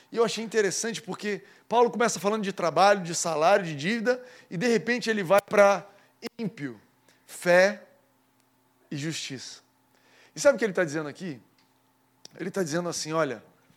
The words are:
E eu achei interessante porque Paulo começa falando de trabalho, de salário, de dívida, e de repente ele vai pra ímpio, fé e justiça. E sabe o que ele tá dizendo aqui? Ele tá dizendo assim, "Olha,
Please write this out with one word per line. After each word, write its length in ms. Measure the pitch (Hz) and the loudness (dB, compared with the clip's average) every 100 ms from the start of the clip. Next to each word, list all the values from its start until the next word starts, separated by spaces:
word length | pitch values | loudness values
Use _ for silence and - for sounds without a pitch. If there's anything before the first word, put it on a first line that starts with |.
| _ | _
E 60 | 226 | -2
eu 80 | |
achei 180 | 226 - | 0 -2
interessante 600 | 220 220 202 - 226 220 | -4 0 0 -2 -6 -8
porque 420 | - - 208 190 - - - | -10 -8 -6 -8 -10 -20 -2
Paulo 220 | 226 240 | 2 2
começa 280 | 214 226 185 | 2 -2 0
falando 240 | 196 220 | -2 -2
de 100 | 196 | -4
trabalho, 500 | 190 170 151 202 208 | -2 0 4 6 4
de 120 | 170 | 0
salário, 520 | 160 175 156 165 208 175 | -6 -4 2 4 4 0
de 100 | 147 | -6
dívida, 480 | 165 233 220 247 - - - | -4 -2 -2 -4 -6 -20 -12
e 60 | 175 | -4
de 100 | 240 | 0
repente 440 | 226 226 247 226 | 0 0 -2 -2
ele 120 | 214 | -2
vai 180 | 160 202 | 2 2
pra 440 | - 202 202 190 - - _ _ 233 - | 4 4 6 4 -4 -20 _ _ -16 -8
ímpio, 420 | 226 - 139 104 _ _ _ _ - | -8 -8 -12 -12 _ _ _ _ -20
fé 560 | - 175 180 190 208 - _ _ _ _ _ _ _ _ _ - | -4 4 6 4 0 -14 _ _ _ _ _ _ _ _ _ -14
e 60 | 151 | -10
justiça. 640 | 160 151 - 131 - - _ _ _ _ _ _ _ | -8 -8 -10 -12 -14 -20 _ _ _ _ _ _ _
E 60 | - | 2
sabe 160 | 285 240 | 4 4
o 20 | |
que 60 | |
ele 80 | 226 | 2
tá 100 | 185 | 0
dizendo 280 | 170 156 147 | -2 -4 -8
aqui? 300 | 135 180 123 _ _ _ _ _ _ _ _ - - | -10 -12 -12 _ _ _ _ _ _ _ _ -20 -12
Ele 100 | 180 | -6
tá 120 | 196 | -4
dizendo 260 | 170 165 175 | -2 -2 -4
assim, 240 | 147 156 | -6 -4
"Olha, 320 | 160 147 110 - _ _ | -2 -2 -4 -14 _ _